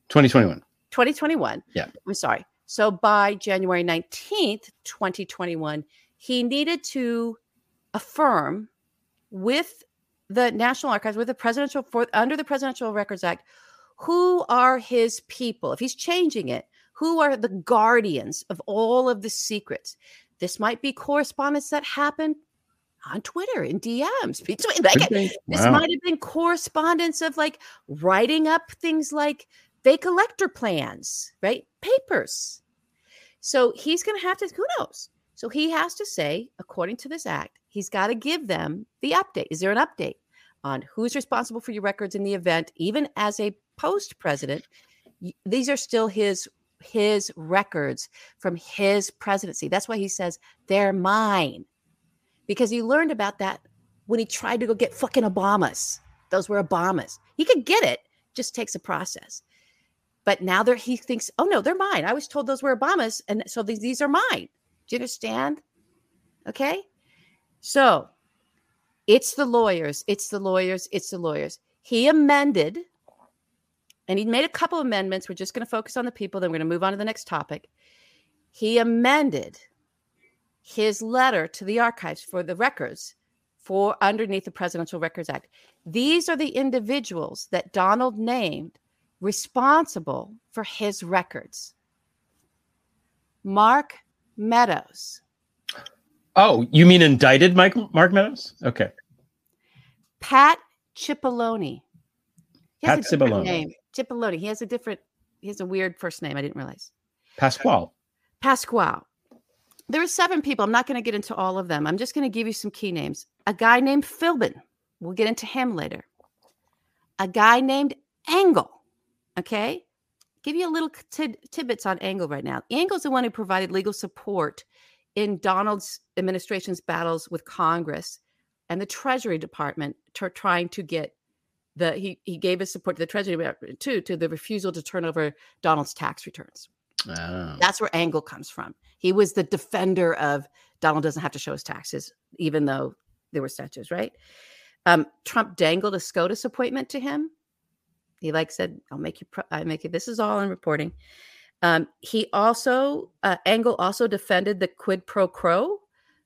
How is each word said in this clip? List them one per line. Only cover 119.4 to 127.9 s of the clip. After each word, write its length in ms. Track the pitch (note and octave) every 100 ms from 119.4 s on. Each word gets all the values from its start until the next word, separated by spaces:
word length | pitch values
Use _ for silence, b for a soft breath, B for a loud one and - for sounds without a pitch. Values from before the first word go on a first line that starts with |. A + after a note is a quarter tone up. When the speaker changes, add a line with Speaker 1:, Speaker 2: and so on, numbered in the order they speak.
| - G#3+ A3+ F4+ - _ _ _ _ _
Speaker 2:
Give 100 | D4
you 140 | D#4+ F4
a 40 |
little 180 | D#4+ D#4+ - -
tid-, 260 | - D4+ G#3+ -
tidbits 340 | - B3+ G#3+
on 140 | G3 F#3
Engel 300 | F#3+ F#3+ D#3+
right 160 | C#3
now. 180 | C3+ C3 -
Engel's 320 | C4 F#4+ F#4+
the 80 | D4
one 140 | C4
who 60 | A#3
provided 420 | - F#3+ F#3+ F#3
legal 200 | F#3+ F#3+
support 720 | G3+ F#3+ - - G3 D3+ - - _ _ _ _ G3+
in 220 | G#3 F#3+
Donald's 600 | G3 F#3 G#3 G3+ - - _ -
administration's 640 | F#3+ F#3 - F#3+ F#3+ F3+
battles 480 | - E3+ E3+ E3 -
with 160 | E3
Congress 760 | - - E3 E3+ D#3+